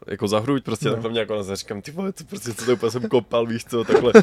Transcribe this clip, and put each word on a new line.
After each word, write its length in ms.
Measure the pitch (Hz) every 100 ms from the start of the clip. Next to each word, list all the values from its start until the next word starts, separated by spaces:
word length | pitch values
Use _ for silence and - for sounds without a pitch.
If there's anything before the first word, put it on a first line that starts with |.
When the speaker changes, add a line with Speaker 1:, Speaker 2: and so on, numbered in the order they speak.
| -
Speaker 1:
jako 160 | 101 107
za 100 | 107
hruď, 260 | 113 139
prostě 240 | 120 113 113
Speaker 2:
No. 60 |
Speaker 1:
takhle 160 | 113 113
mě 100 | 113
jako 160 | 104 107
nazval, 200 | 98 98
říkám, 260 | - 104
"Ty 80 | 98
vole, 220 | 156 190
co, 120 | -
prostě, 300 | 143 104 120
co 120 | 110 113
to 60 |
úplně 180 | 117 113
jsem 180 | 120 113
kopal, 380 | 131 104 117 117
víš 180 | 113
co, 200 | - 120
takhle 280 | 110 147 123 175